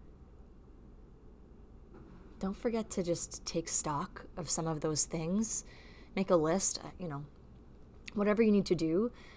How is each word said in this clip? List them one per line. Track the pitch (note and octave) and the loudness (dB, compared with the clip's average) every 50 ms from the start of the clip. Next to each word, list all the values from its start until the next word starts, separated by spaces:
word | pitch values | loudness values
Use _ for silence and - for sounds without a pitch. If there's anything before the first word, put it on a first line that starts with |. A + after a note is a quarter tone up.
| - - - - - - - - - - - - - - - - - - - - - - - - - - - - - - - - - - - - - - - - - - - - - - - - | -20 -20 -20 -20 -20 -20 -20 -20 -20 -20 -20 -20 -20 -20 -20 -20 -20 -20 -20 -20 -20 -20 -20 -20 -20 -20 -20 -20 -20 -20 -20 -20 -20 -20 -20 -20 -20 -20 -20 -20 -18 -20 -20 -20 -20 -18 -10 -6
Don't | G3 F#3+ G#3 | -6 -6 -6
forget | - - A#3+ A3 A3+ G#3+ - | -2 -2 -2 0 0 -4 -4
to | - G3+ F3 | -4 -2 0
just | E3+ E3+ E3 - - - - - | 0 0 -2 -2 -6 -8 -10 -10
take | - - E3+ E3 - | -4 -4 -4 -2 2
stock | - - - D#3+ D3 C#3+ F3+ - - - - - - | 2 2 2 2 0 -2 -4 -6 -8 -12 -14 -12 -10
of | F#3 D#3+ - | -10 -4 -2
some | - F3 D#3+ | -2 0 0
of | D#3+ D#3+ D3+ E3 | -2 -2 -2 -2
those | D#3 D3+ D3 - | 0 2 2 2
things. | - - E3+ D#3 E3 F#3 G#3+ A3 - - - - - - - - - - - - - - | 2 0 -2 -2 0 0 0 0 0 -2 -6 -6 -10 -16 -20 -20 -20 -20 -20 -20 -6 -4
Make | G3 F#3+ - | -2 2 4
a | F#3 | 6
list, | E3+ D3+ D#3+ E3+ G3 - - - - - | 6 6 4 2 2 2 2 0 0 -4
uh, | D3+ - - | -10 -12 -10
you | F#3 D#3+ | -8 -8
know, | C#3 C#3+ D3 - - - - - - - - - - - - - - - - - - | -8 -8 -10 -12 -16 -20 -20 -20 -20 -20 -20 -20 -20 -20 -20 -20 -20 -16 -16 -6 -2
whatever | G3+ G3+ G#3 G#3 G#3 A#3 | 2 4 4 6 6 6
you | G#3+ | 8
need | G#3 G3+ - | 6 6 6
to | - F#3 | 4 2
do. | D#3 E3 D#3+ D#3+ F#3+ A3+ A#3+ - - - - - | 2 4 2 2 2 2 0 -2 -8 -14 -18 -18